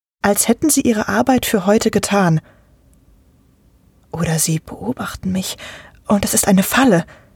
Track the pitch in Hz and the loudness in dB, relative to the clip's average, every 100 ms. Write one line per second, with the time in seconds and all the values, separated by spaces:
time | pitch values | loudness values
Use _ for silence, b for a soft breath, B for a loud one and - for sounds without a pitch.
0 | _ _ 202 202 - 233 320 277 240 214 | _ _ -2 0 0 0 0 2 2 0
1 | 220 202 240 254 - 214 180 220 226 208 | -2 -2 2 0 0 -2 2 2 2 -2
2 | - 202 180 160 b b b b _ _ | 0 0 2 0 b b b b _ _
3 | _ _ _ _ _ _ _ _ _ _ | _ _ _ _ _ _ _ _ _ _
4 | _ 160 165 160 - 160 - - 202 - | _ -6 -2 -2 -2 -4 -6 -10 -8 -8
5 | - - 185 185 185 - B B B B | -8 -10 -6 -6 -6 -10 B B B B
6 | - 208 - - - 190 190 - 262 170 | -2 -2 0 -2 2 2 2 2 4 4
7 | - b b | 0 b b